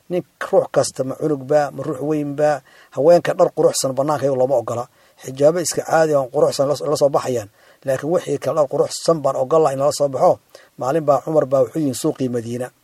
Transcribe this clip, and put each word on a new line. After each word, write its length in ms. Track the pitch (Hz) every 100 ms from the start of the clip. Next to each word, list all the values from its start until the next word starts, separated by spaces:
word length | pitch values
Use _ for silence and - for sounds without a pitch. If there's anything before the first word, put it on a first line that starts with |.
| _
Nin, 160 | 175 - _
ruux 260 | - - -
kasta, 300 | 151 127 -
ma 100 | 131 131
cunug 280 | 156 143
baa, 240 | 131 151 143
ma 100 | 143
ruux 160 | 143 139
weyn 300 | 143 156 143 139
baa, 200 | 151 139 - - _
haweenka 380 | - 151 170 -
dhar 160 | 185 170
quruxsan 400 | - 160 - 139
bannaanka 300 | 131 143 147 139
iyagu 120 | 131
looma 180 | 131 131
ogola. 280 | 113 117 123 _ _ _
Xijaabo 380 | - 131 147 175
iska 220 | 151 -
caadi 300 | - 156 160
ah 80 | 143
oo 60 | 127
quruxsan 360 | 147 156 - 139
la, 80 | 139
la 160 | 143 143
soo 120 | 143
baxayaan. 400 | 151 131 120 104 _ _ _
Laakiin 280 | 135 131 143
wixii 260 | 175 - 143
kale 180 | - 156
dhar 120 | 143
quruxsan 500 | 147 147 - - 165
baan 140 | 135 135
ogola 320 | 131 160 156
in 100 | 135
lala 120 | 143
soo 160 | - 143
baxo. 220 | 131 175 123 _ - - -
Maalin 300 | 131 160 147
baa 160 | 135
Cumar 240 | - 156 135
baa 160 | 135
wuxuu 180 | 127 165
yimid 160 | 147 123
suuqii 340 | 156 - 131
Madiina. 380 | 120 117 120 123 -